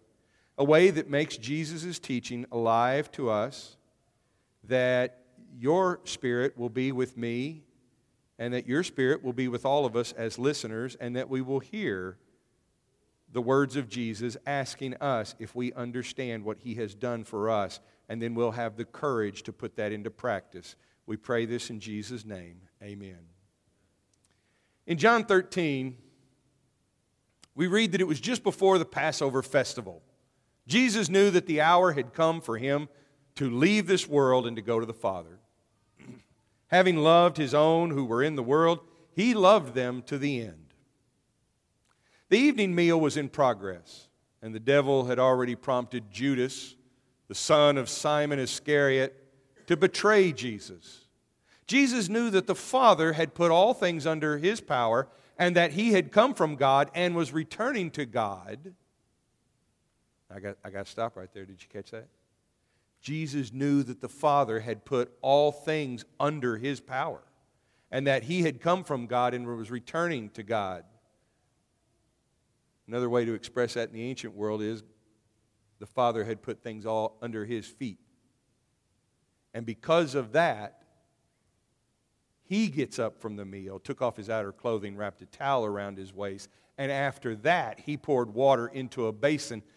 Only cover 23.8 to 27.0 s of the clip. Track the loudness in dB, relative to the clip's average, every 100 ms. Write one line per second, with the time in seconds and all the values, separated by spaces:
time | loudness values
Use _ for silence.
23.8 | _ _ _ _ _ _ _ _ _ _
24.8 | -6 2 4 4 4 2 2 -2 -2 -2
25.8 | -6 -10 _ _ _ _ _ _ _ _
26.8 | _ _